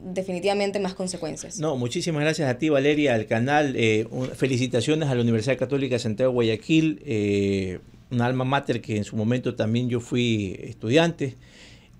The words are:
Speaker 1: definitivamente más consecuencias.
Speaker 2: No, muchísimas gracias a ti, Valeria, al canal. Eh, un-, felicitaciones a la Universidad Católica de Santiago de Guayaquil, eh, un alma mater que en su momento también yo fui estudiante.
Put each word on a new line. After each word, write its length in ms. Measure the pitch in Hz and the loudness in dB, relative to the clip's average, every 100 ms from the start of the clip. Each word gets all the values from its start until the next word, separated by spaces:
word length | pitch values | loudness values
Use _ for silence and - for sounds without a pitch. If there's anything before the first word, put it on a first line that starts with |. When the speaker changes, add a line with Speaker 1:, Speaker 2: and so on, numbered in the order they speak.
Speaker 1:
definitivamente 760 | 185 185 190 180 196 202 196 202 | -8 -6 -4 -2 0 0 0 -2
más 140 | 185 | -4
consecuencias. 640 | 185 185 165 156 151 170 - | -4 -8 -6 -8 -10 -12 -4
Speaker 2:
No, 160 | 156 127 | -2 -2
muchísimas 440 | 120 175 170 151 | -2 -2 -2 0
gracias 300 | 151 156 135 | 0 0 0
a 80 | 120 | 0
ti, 100 | 156 | 2
Valeria, 460 | 139 143 151 143 | 4 4 4 2
al 100 | 117 | 2
canal. 520 | 107 113 127 147 147 120 | 0 0 2 2 2 2
Eh, 300 | 113 107 120 | 2 2 0
un-, 180 | 135 127 | -6 -6
felicitaciones 800 | - 131 123 127 123 135 156 143 | -2 0 0 0 0 0 0 0
a 60 | |
la 80 | 123 | 2
Universidad 340 | 117 113 120 123 | 2 2 0 -2
Católica 380 | 127 139 135 | 0 -2 0
de 60 | 120 | -2
Santiago 320 | 113 104 131 | -2 0 2
de 20 | |
Guayaquil, 680 | 123 113 110 - 160 156 - 147 | 2 2 0 2 4 4 -2 -4
eh, 720 | 107 104 101 98 98 92 90 - - - | 0 2 2 2 0 -2 -8 -14 -20 -6
un 100 | 123 | -2
alma 240 | 120 127 | 0 0
mater 380 | 131 139 139 120 | 0 0 0 -4
que 160 | 123 107 | -2 -4
en 60 | |
su 120 | 98 113 | -2 -2
momento 380 | 110 127 123 | 0 0 -2
también 340 | 120 110 120 123 | -2 0 0 0
yo 120 | 117 | -2
fui 600 | 120 123 120 110 95 - | -2 0 2 0 -2 -6
estudiante. 760 | - - 113 151 170 170 135 - - - - - - | -12 -8 2 4 2 0 -8 -8 -20 -20 -20 -20 -20